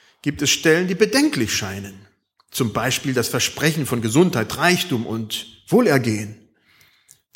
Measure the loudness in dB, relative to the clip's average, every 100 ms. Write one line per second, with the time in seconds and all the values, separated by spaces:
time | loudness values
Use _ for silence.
0 | _ _ -6 -2 -2 2 4 4 2 2
1 | 2 2 2 0 -2 -4 -6 -8 -12 -16
2 | -20 _ _ _ _ -4 -2 -2 -2 -2
3 | -2 -2 0 -2 -4 0 0 0 -2 -2
4 | 2 4 4 2 -2 0 2 2 0 -4
5 | -4 -6 -6 -8 -12 -14 0 2 4 2
6 | 0 -2 -6 -14 _ _ _ _ _ _
7 | _ -20 _